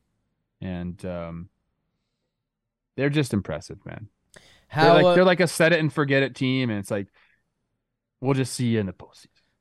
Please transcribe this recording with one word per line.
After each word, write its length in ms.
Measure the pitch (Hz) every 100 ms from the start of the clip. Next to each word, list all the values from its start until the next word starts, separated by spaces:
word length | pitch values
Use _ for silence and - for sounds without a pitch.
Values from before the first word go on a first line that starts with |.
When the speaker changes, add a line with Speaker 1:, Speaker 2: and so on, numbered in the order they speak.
| _ _ _ _ _ _
Speaker 1:
And, 420 | 95 90 90 87 92
um, 440 | 87 82 85 87 _ _ _ _ _ _ _ _ _ _ _ _ _ _ -
they're 140 | 143
just 240 | 147 139
impressive, 440 | 104 - 76 - - -
man. 220 | - 107 _ _ _ _ _ _
Speaker 2:
How, 160 | 147
Speaker 1:
They're 100 | 165 170
like, 100 | 180
Speaker 2:
uh, 80 | 175
Speaker 1:
they're 80 | 185
like 140 | 180
a 80 | 175
set 240 | - 165
it 60 | 165
and 120 | 156
forget 300 | 165 139 139
it 140 | 135 -
team, 340 | 131 131 123
and 80 | 104
it's 120 | 98
like, 160 | 104 95 _ _ _ _ _ _ _ _ _ _ _
"We'll 140 | 127
just 200 | 135 127
see 140 | - 120
you 120 | 113
in 40 | 98
the 40 |
postseason." 340 | - - _ - _ _ _